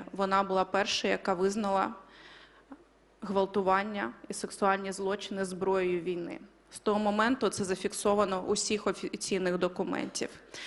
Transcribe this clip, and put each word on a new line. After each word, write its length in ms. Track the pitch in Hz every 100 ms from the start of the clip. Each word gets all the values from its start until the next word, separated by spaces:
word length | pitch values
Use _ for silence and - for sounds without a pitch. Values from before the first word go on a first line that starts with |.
| 180
вона 300 | 190 196 196
була 220 | 196 190
першою, 480 | 185 190 202 - 202
яка 220 | 190 208
визнала 600 | 180 196 202 202 196 - 233 - - - - - - - 269 - _ _ _
гвалтування 920 | 202 196 190 202 190 190 208 208 226 - -
і 60 |
сексуальні 580 | 214 - - 202 196 196
злочини 520 | 190 196 202 - 196
зброєю 560 | 190 180 190 190 180 175
війни. 380 | 170 175 170 - - - _
З 80 | -
того 200 | - 208
моменту 500 | 214 208 220 254 208
це 160 | -
зафіксовано 800 | 190 185 196 - 208 202 196 190 180
у 40 |
всіх 340 | 208 - 214 202
офіційних 720 | 185 - - - 196 185 180
документів. 720 | 180 180 180 - 190 - - - - -